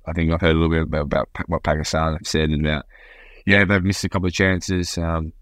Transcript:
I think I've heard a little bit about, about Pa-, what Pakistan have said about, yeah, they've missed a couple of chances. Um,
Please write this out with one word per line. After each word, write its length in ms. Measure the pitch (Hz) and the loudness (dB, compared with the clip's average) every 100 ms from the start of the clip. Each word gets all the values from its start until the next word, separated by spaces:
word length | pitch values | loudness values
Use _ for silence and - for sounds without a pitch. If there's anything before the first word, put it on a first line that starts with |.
| - | -6
I 60 | |
think 180 | 82 82 | 0 0
I've 100 | 82 | 2
heard 140 | 85 80 | 2 4
a 40 | |
little 120 | 82 | 2
bit 100 | 82 | 0
about, 220 | 78 78 | 0 -2
about 260 | 73 78 - - | -2 -2 -4 -8
Pa-, 80 | - | -6
what 160 | 82 | -4
Pakistan 520 | - 76 76 80 80 | -2 -2 -2 -2 -2
have 120 | 78 - | -4 -2
said 260 | 78 78 | 0 0
about, 340 | 76 76 73 - - - - - - - | 0 0 -2 -6 -20 -20 -20 -20 -6 2
yeah, 180 | 101 98 | 4 4
they've 180 | 101 | 2
missed 200 | 92 98 | 2 -2
a 60 | 95 | -2
couple 160 | 101 90 | -2 -2
of 80 | |
chances. 640 | - 95 90 - 92 87 - | 2 2 2 -2 -2 -2 -4
Um, 340 | 82 82 80 - | -2 -2 -4 -10